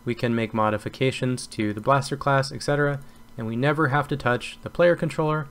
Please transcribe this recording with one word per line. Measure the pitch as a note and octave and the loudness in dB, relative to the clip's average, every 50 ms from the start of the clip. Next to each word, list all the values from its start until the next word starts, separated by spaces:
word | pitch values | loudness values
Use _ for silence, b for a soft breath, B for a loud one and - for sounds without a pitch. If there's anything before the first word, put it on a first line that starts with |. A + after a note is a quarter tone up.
| - | -6
we | A#2+ A#2 | -6 -2
can | - B2+ A#2+ A#2 | 0 0 0 2
make | A#2 A2+ A2 | 0 0 0
modifications | A2+ A2 G#2+ G#2+ G#2+ G#2 - A2 - - C3 C3 A#2+ - C3 B2+ B2+ A#2+ - | 0 2 2 2 2 0 -4 -8 -2 0 0 0 0 0 -2 -2 -2 -4 -6
to | - - - G#2+ G#2 | -8 -4 -2 -2 0
the | G2+ G#2+ | -2 0
blaster | G#2+ C3+ C#3 C#3 C#3 - D3 C#3 | 2 2 2 2 2 -2 -6 -2
class, | - C#3+ C#3 C3+ C3+ C#3 | 0 2 2 2 2 0
et | B2 A#2+ | -6 -4
cetera, | - - D3 C#3+ D3 C#3+ C#3+ C#3 B B B B B B B - | -2 0 2 2 2 0 0 -4 B B B B B B B -8
and | A2+ | -6
we | A2 A2+ | -4 -2
never | A#2+ C3+ D3 D3+ D3+ D#3 C3 | 0 2 2 2 2 2 2
have | C3+ D3 C#3 - | 2 0 0 0
to | D3 | -4
touch | - - B2 A#2+ A#2+ - - - - | -2 0 0 0 0 -2 -8 -12 -12
the | - C3+ | -14 -6
player | - - F3 F3 E3+ | 2 4 4 4 4
controller | - E3+ D3+ - - D#3 D3+ D3+ D#3 D3 - | 4 0 -2 0 0 0 0 0 -2 -4 -6